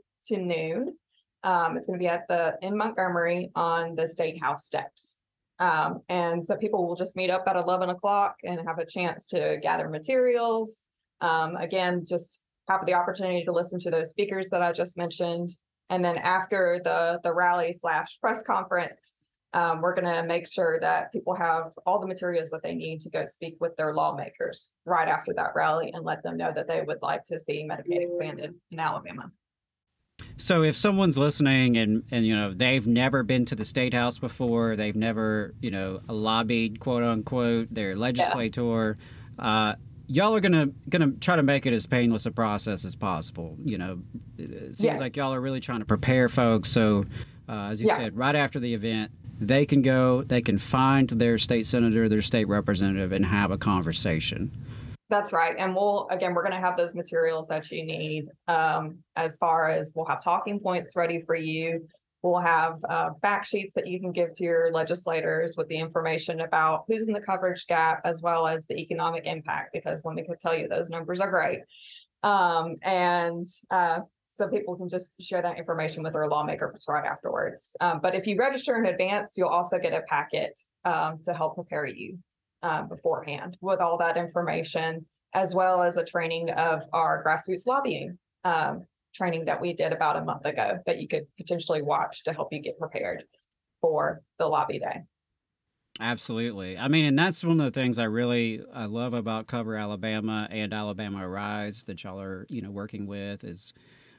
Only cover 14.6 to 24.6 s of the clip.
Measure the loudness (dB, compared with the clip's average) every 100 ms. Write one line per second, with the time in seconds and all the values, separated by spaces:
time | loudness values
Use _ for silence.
14.6 | 2 0 -4 -4 -6 -2 -2 -2 -6 -10
15.6 | _ _ -4 0 0 0 2 0 2 2
16.6 | 2 2 0 2 2 0 0 2 4 4
17.6 | 0 -2 -2 0 -2 -2 -2 -2 0 -2
18.6 | 0 -2 -2 -8 -18 -18 _ _ _ 0
19.6 | 0 0 0 0 0 0 0 -2 -2 0
20.6 | 0 2 2 0 -2 -6 -4 -2 0 0
21.6 | -2 -6 0 0 -2 -6 -2 -2 -2 -6
22.6 | -6 -6 -8 -10 -8 -6 -6 -8 -12 -6
23.6 | -4 -2 -2 0 0 -2 -8 -6 -6 -8